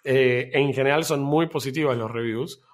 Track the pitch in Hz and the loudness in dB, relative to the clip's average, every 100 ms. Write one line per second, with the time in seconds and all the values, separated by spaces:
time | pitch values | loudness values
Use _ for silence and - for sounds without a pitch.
0 | 143 131 127 123 131 135 143 127 135 147 | 0 4 4 2 0 0 2 2 2 2
1 | 160 143 139 156 165 151 135 151 147 117 | 0 -2 0 0 0 -4 -6 -2 -2 -2
2 | 110 117 117 110 165 - _ | -4 -6 -4 -4 -8 -12 _